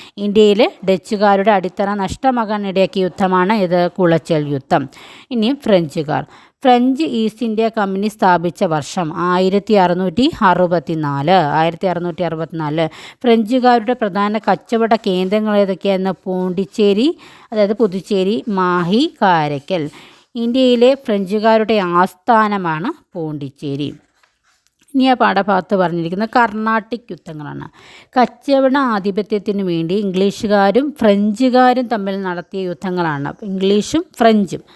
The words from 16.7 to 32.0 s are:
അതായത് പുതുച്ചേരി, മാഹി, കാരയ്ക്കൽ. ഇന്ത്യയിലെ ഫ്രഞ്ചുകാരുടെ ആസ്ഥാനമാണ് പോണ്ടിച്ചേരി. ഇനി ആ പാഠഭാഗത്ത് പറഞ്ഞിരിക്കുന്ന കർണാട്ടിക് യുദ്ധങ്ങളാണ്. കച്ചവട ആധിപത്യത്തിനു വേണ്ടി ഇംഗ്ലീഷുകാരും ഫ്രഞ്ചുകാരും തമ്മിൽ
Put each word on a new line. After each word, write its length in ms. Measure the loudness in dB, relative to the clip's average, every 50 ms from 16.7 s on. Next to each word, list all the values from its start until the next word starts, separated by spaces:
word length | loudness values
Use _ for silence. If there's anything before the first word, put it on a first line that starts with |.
| -2 0 2 2 2 2 2 0 -2 -4 -10 -20 -20 -20 -18 _
അതായത് 200 | -2 0 0 0
പുതുച്ചേരി, 720 | 2 0 0 0 -2 -4 -6 -2 -2 0 0 0 -2 -2 -4 -4
മാഹി, 680 | -2 -2 0 0 0 0 0 0 2 0 0 0 -2 0
കാരയ്ക്കൽ. 680 | 2 2 2 2 0 -2 -4 -6 -6 -6 -4 -4 -4 -6 -10 -14 -20 -20 -20 _ _ _ -10
ഇന്ത്യയിലെ 600 | -6 -4 -2 0 2 2 4 4 2 2 2 0
ഫ്രഞ്ചുകാരുടെ 800 | 0 -2 -4 -2 -2 -2 -2 -4 0 2 2 2 2 2 0 0
ആസ്ഥാനമാണ് 1200 | 0 0 0 2 2 0 0 -2 -4 _ 2 2 2 2 2 -2 -4 -4 -4 -4 -4 -6 -8 -8 -10 _ _ -10
പോണ്ടിച്ചേരി. 800 | -10 -8 -8 -8 -8 -10 -12 -12 _ -8 -8 -6 -6 -6 -8 -10 -12 _ _ _ _ _ _ _ _ _ _ _ _ _ _ _ _ _ _ -2
ഇനി 100 | 0 2
ആ 100 | 2 2
പാഠഭാഗത്ത് 600 | 2 2 2 2 2 0 0 0 -2 0 0 0
പറഞ്ഞിരിക്കുന്ന 500 | 0 0 0 0 -4 -4 -4 -4 -6 -4 0 2
കർണാട്ടിക് 720 | 2 2 2 0 -4 -4 -2 -2 -2 -4 -6 -10 -12 -12 -14
യുദ്ധങ്ങളാണ്. 580 | -18 -16 _ -16 -14 -14 -14 -12 -12 -14 -14 -16 _ _ -20 -20 -20 -20 -20 _ 0 0
കച്ചവട 560 | 0 0 -2 _ -2 0 2 2 4 2 2
ആധിപത്യത്തിനു 880 | 0 0 0 -2 -2 -2 -2 -4 -4 -4 -4 -4 -4 -4 -4 -4 -2 -2
വേണ്ടി 300 | -2 -2 -2 -2 -2 -2
ഇംഗ്ലീഷുകാരും 1000 | -2 -2 -2 0 0 0 0 0 -2 -2 0 2 4 4 4 4 2 0 0 -2 0
ഫ്രഞ്ചുകാരും 880 | 2 2 4 4 2 0 0 0 0 2 4 4 4 4 4 2 -2
തമ്മിൽ 360 | -2 -4 -4